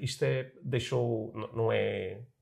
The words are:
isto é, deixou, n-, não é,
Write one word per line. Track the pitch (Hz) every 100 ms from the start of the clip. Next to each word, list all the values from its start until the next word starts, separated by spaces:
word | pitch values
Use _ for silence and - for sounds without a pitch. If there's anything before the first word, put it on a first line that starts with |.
isto | 135 -
é, | 139 131 127 -
deixou, | 135 123 - 127 120 113 110
n-, | 110 107
não | 117 113
é, | 110 101 104 95 98 120 _